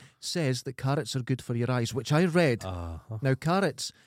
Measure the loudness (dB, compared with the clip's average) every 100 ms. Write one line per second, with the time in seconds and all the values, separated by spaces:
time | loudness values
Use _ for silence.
0 | -12 _ -6 -2 0 -2 -4 -4 -2 0
1 | -2 -4 -2 -2 -2 -2 0 0 0 -2
2 | 0 4 4 4 4 2 -2 -6 -6 -8
3 | -8 -2 0 2 2 2 2 -2 -8 -12